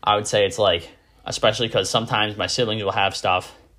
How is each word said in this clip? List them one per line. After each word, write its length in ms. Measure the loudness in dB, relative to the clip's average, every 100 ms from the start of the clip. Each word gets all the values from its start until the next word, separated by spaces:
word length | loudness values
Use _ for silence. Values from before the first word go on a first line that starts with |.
I 120 | 4 2
would 100 | 2
say 180 | 2
it's, 140 | 2 2
like, 320 | 2 2 -4 -20 _ _
especially 440 | -10 0 0 2 0
'cause 180 | 0 0
sometimes 480 | -2 0 -2 -2 -2
my 100 | -4
siblings 380 | -2 -2 0
will 80 | -2
have 240 | 0 0 0
stuff 360 | 0 0 -2 -20 _